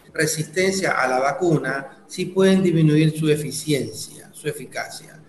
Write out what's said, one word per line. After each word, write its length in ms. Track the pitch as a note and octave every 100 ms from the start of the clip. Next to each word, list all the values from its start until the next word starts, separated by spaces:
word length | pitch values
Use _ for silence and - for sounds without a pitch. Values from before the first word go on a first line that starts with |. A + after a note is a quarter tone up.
| -
resistencia 800 | D3+ D#3 D#3 D3+ F#3 F#3+ F#3+ D#3
a 160 | - C3
la 100 | B2+
vacuna, 840 | C#3 C#3+ F3+ D3 C3 C3+ C3+ - -
sí 200 | F#3 F3
pueden 360 | F#3+ F#3+ F#3+
disminuir 560 | F3 E3 D#3 D3+ D#3+ D#3
su 100 | D#3
eficiencia, 1000 | D3+ C3 - D3+ C#3 A2 - - - -
su 140 | - D3+
eficacia. 760 | D3 B2 A#2 A2+ - - -